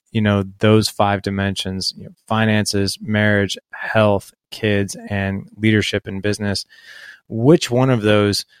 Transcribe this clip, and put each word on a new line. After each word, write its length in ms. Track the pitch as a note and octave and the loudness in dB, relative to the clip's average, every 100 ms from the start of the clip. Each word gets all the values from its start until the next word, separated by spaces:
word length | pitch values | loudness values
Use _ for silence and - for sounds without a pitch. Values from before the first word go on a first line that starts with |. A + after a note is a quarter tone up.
| _ | _
you 100 | A2+ | -2
know, 220 | G#2 G2+ G2 F#2+ | 0 0 -2 0
those 280 | G#2+ A2 G#2 | 4 4 2
five 360 | - G2+ G2+ | 0 0 -2
dimensions, 680 | G2+ G2 G2 F#2+ F#2+ F#2+ F2+ - | -4 -4 -4 -4 -6 -6 -8 -10
you 80 | G2+ | -14
know, 60 | - - | -18 -6
finances, 720 | A2 A2 G#2+ G#2 G2+ G2 - | -2 2 0 0 -2 -2 -4
marriage, 560 | - G#2+ G#2+ G#2 G2 - - | -4 0 2 2 0 -6 -14
health, 580 | - - A2 G#2+ G2+ - _ _ | -14 -4 2 2 2 -4 _ _
kids, 440 | - G#2+ G2+ G2+ - A3+ | -6 -2 0 -2 -8 -8
and 400 | G2+ G2 G2 - - | -6 -4 -6 -10 -4
leadership 500 | A2 G#2+ - G#2 - | 2 2 0 -4 -6
in 140 | F#2+ | -2
business. 440 | G#2 G2+ G#2 F#2+ - - - - - - - | -2 0 -4 -4 -8 -18 -20 -20 -20 -20 -10
Which 440 | A2+ B2 E3+ - | 0 4 4 4
one 180 | B2 C3 | 0 2
of 140 | B2 | 2
those, 420 | G#2 G#2+ G#2 G2 - _ | 2 2 2 0 -6 _